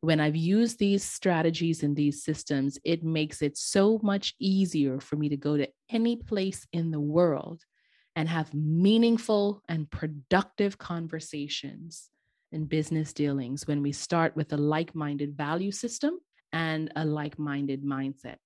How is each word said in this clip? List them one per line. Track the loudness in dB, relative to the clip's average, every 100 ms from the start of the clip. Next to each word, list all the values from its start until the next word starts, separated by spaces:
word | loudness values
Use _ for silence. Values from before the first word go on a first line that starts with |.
When | 4 4
I've | 4 2
used | 2 4 2 2
these | 2 2
strategies | 0 -2 0 4 2 2 0 0
and | 0 2
these | 0 0
systems, | -4 -6 -2 0 0 -2
it | -2 0
makes | 0 0 -2 -2
it | -4 -2
so | 0 4 4 4
much | 2 0 -2 -4
easier | 0 2 2 2 0 0
for | -4 -2
me | -2
to | -2
go | 0 0
to | 0 _ _
any | 0 0 0
place | -2 -2 -2 -4 -6
in | -2 -2
the | 0
world | 2 4 4 2 -4 -14 _ _ _ _ _ -4
and | -2
have | -2 -2
meaningful | -2 0 4 6 6 6 4 2 2 2 -2 -6
and | -6 -4
productive | -6 -6 -8 2 2 2 -2 -2 -2
conversations | -8 -6 -6 -8 -8 -10 -8 -8 -10 -14 -16 -18 -20 _ _ _ _
in | -6 -2
business | -2 0 -2 -2
dealings | -2 0 0 -4 -6 -4
when | -2
we | -2
start | -4 -2 2 2 0
with | -2
a | 0
like-minded | 2 0 -2 -4 -4 -4 -6 -4
value | -4 -2 -4
system | -4 -8 -4 -4 -4 _ _ _
and | -2 -2 -2 -4 -2
a | 0
like-minded | 0 -4 -4 -4 -2 -2 -4
mindset. | -4 -2 -4 -6 -14 -16